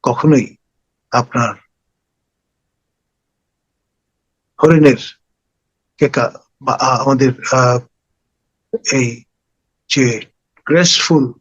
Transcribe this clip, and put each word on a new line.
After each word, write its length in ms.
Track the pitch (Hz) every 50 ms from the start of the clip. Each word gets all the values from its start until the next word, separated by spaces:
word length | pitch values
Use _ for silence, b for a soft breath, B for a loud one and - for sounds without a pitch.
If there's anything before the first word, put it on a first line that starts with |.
কখনোই 540 | - 135 123 - - 156 151 131 104 - - _ _ _ _ _ _ _ _ _ _ _
আপনার 440 | - 123 123 127 - 127 117 113 98 - _ _ _ _ _ _ _ _ _ _ _ _ _ _ _ _ _ _ _ _ _ _ _ _ _ _ _ _ _ _ _ _ _ _ _ _ _ _ _ _ _ _ _ _ _ _ _ _ _ _ _ _ _ _ _ _ _ _ _ -
হরিণের 380 | 147 156 165 156 151 143 120 - - - - _ _ _ _ _ _ _ _ _ _ _ _ _ _ _ _ _
কেকা 280 | 143 139 - 131 120 - - - _ _ _ _
বা, 100 | 135 -
আ-, 300 | - - - 131 127 117
আমাদের, 300 | - 139 135 131 135 127 127 - - -
আ, 260 | - 131 127 123 123 123 127 _ _ _ _ _ _ _ _ _ _ _ _ _ _ _ _ _ - - _ -
এই 320 | 139 135 123 117 117 120 _ _ _ _ _ _ _ _ _ _ _ _ _ _
যে 300 | - 143 131 123 117 107 - _ _ _ _ _ _ _ _
গ্রেসফুল 640 | - 151 170 180 175 - - - - 170 151 131 - - _